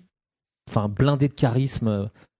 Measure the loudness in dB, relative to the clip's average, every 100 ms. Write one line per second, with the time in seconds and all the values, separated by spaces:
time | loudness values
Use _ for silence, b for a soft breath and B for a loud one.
0 | _ _ _ _ _ _ -4 -2 -2 2
1 | 2 2 0 0 0 0 -2 -2 -2 -2
2 | -4 b b